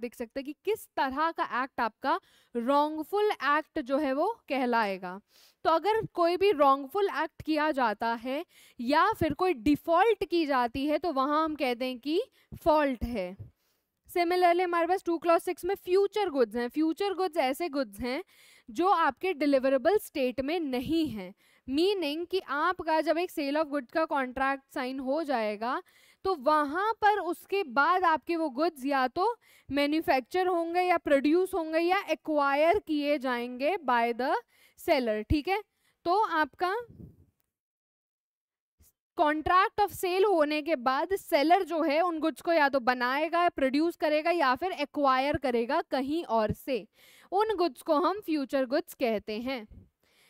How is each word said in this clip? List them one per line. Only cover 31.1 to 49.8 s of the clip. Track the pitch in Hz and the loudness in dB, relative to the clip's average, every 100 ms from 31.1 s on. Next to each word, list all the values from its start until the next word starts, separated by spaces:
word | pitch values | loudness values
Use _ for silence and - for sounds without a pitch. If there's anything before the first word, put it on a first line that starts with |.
| 277 277 339 370 | 2 4 2 2
होंगे | 370 320 320 | -2 -2 0
या | 339 381 370 | 2 0 0
एक्वायर | 320 - 302 277 277 320 381 | -4 -2 0 2 4 4 2
किए | - 294 285 294 | 0 -2 0 -2
जाएंगे | 262 240 240 247 285 381 254 | -2 -4 -6 -4 -2 0 0
by | 240 233 | 2 2
the | 226 262 415 - _ _ - | 0 -2 -2 -4 _ _ -8
seller, | - 302 233 214 208 | 0 0 2 -4 -2
ठीक | - 359 | -2 0
है। | 392 - _ _ _ 339 | -2 -4 _ _ _ 0
तो | 392 | 2
आपका | 415 330 302 - 359 427 480 - - - _ _ _ _ _ _ _ _ _ _ _ _ _ _ _ _ _ _ _ - | 2 0 -2 -2 -4 -4 -6 -16 -20 -20 _ _ _ _ _ _ _ _ _ _ _ _ _ _ _ _ _ _ _ 0
contract | 302 302 302 359 427 - | 0 0 2 4 4 2
of | 403 | -2
sale | - 370 370 427 | -2 -2 2 4
होने | 349 294 302 | 4 2 0
के | 294 294 | -2 -2
बाद | 240 269 349 392 | 0 -2 -2 -4
सेलर | - 320 302 370 | 0 2 4 4
जो | 320 330 | 2 -2
है | 330 294 | 0 2
उन | 359 320 | 0 0
गुड्स | 311 - | -4 -2
को | - | 0
या | 330 285 | 2 2
तो | 269 | 2
बनाएगा, | 233 254 247 277 320 330 349 | 0 0 0 0 0 0 0
प्रोड्यूस | - 269 269 339 - | 0 0 0 0 0
करेगा | 330 302 320 | 0 0 0
या | 349 269 | 2 2
फिर | 262 370 | 0 -2
एक्वायर | 277 285 302 277 262 277 302 | -4 -6 0 2 2 0 -2
करेगा | 269 233 233 311 349 | -2 -2 0 -2 -2
कहीं | 277 269 320 | -4 -2 -4
और | 330 226 214 | -2 0 0
से, | - - 247 - _ - - - | -4 -6 -6 -6 _ -20 -20 -4
उन | 370 440 392 | 0 0 0
गुड्स | 339 247 | -2 -2
को | - 294 | 0 2
हम | 294 392 | 2 -2
फ्यूचर | 370 311 269 277 262 | -2 -4 -2 -2 0
गुड्स | 285 - | -2 -4
कहते | - 240 214 214 214 | -4 -2 -2 -4 -8
हैं। | 240 262 214 - | -6 -8 -10 -20